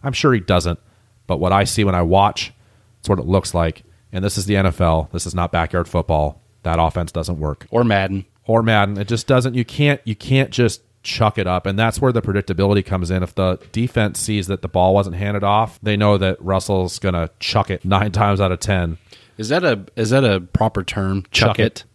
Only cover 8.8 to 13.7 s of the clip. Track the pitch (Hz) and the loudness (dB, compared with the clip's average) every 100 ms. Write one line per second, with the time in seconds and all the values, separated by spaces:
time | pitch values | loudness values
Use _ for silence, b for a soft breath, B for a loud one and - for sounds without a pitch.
8.8 | 101 101 101 113 - 131 123 123 117 - | 2 -2 -4 -4 2 0 2 -2 -4 0
9.8 | 147 143 - 107 - 135 135 - 120 - | 0 0 -4 -8 0 0 2 2 0 0
10.8 | _ _ - - 107 107 92 90 95 98 | _ _ -14 0 0 0 -2 -2 -2 0
11.8 | 113 - 135 117 107 98 - 90 98 104 | 0 2 0 0 0 -2 -2 0 2 2
12.8 | 92 95 87 92 90 - 92 92 - | 0 -4 -2 -2 -2 -2 -2 -2 -6